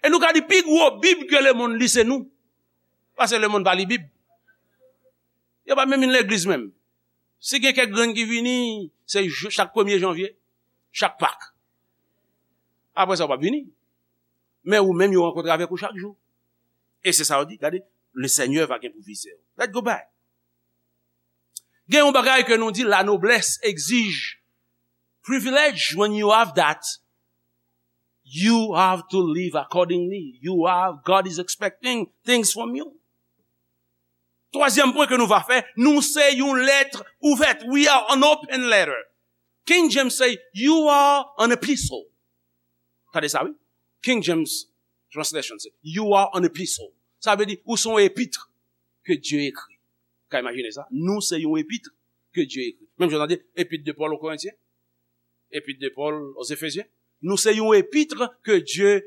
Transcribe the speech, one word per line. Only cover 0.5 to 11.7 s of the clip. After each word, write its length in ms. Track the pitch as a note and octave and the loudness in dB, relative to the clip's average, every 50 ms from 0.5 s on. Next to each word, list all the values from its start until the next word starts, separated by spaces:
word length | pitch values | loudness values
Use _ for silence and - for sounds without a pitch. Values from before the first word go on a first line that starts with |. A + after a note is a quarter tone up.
| G4 F#4 F4 | 2 2 4
gwo 300 | D#4 D4+ E4 D#4+ C#4 A3 G3+ | 4 4 4 4 4 2 4
Bib 240 | D#4+ F#4 F4+ E4+ C#4 - | 2 2 2 2 0 0
ke 140 | D4 C#4 | 2 4
lemonn 340 | C4+ C4+ B3+ A#3 A#3+ A#3+ A3+ A3+ | 4 4 4 4 0 -2 0 0
li, 80 | B3 - | 0 2
se 140 | - B3 A3 | 2 2 2
nou. 220 | A#3 C#4 C4 - - _ _ _ _ _ _ _ _ _ _ _ _ _ _ _ _ _ - | 2 0 -2 -4 -10 _ _ _ _ _ _ _ _ _ _ _ _ _ _ _ _ _ -2
Paske 220 | - G3+ A#3 A3 | 0 0 2 0
lemonn 260 | G#3+ G#3 G#3+ G3+ F3+ | 0 0 0 0 2
pa 80 | F#3 F3+ | 2 0
li 120 | F3+ G3 F#3 | 0 0 -2
Bib. 180 | A#3+ A3+ D#3 - _ _ _ _ _ _ _ _ _ _ _ _ _ _ B4+ C5 _ _ _ _ _ _ _ _ _ _ _ _ _ _ _ | -4 -6 -6 -12 _ _ _ _ _ _ _ _ _ _ _ _ _ _ _ _ _ _ _ _ _ _ _ _ _ _ _ _ _ _ _
Yo 100 | - C#4 | -2 -2
pa 120 | C4+ C4+ C4+ | 0 0 0
menm 180 | C#4 C4+ C4 B3+ | 2 2 2 2
legliz 340 | C4 B3+ A3 F#3+ A3 G3+ E3 G3 | 2 2 2 0 -2 -2 0 -2
menm. 220 | F3 C3+ A2+ G2 - _ _ _ _ _ _ _ _ _ _ _ _ _ | -2 -2 -4 -10 -16 _ _ _ _ _ _ _ _ _ _ _ _ _
Si 180 | - - C4 C#4 | -10 -2 0 2
gen 140 | A3+ C4+ C4 | 2 4 2
kèk 160 | C4 B3 G#3+ | 2 0 0
grenn 220 | G3+ A3+ A#3 A#3 G#3+ | 0 0 0 0 0
ki 80 | A3 A3+ A3 | -2 -4 -2
vini, 280 | A#3 A#3 A#3+ B3 B3 B3+ A#3+ A#3 A3 G#3+ F#3+ D3+ _ _ _ - | -2 -2 -2 -2 -2 -2 -2 -4 -6 -8 -10 -12 _ _ _ -6
se 180 | - G3 G3 | -4 -2 -2
jo-, 260 | F3 C#3+ - D#3 G#3 | -2 -4 -6 -8 -6
chak 220 | - - G3 - - | -2 -2 -4 -2 0
premye 240 | A3+ G3+ G3+ G3+ F#3 | -2 0 2 0 0
janvye, 300 | F#3 F#3+ E3+ E3 F#3+ G3+ - _ _ _ _ _ _ _ _ _ _ _ _ | 0 -2 -2 -4 -8 -10 -12 _ _ _ _ _ _ _ _ _ _ _ _
chak 240 | - G#3+ - - - | -2 -2 -2 -2 -2
Pak. 300 | E3 - - - - - _ _ _ _ | -2 -2 -2 -4 -16 -20 _ _ _ _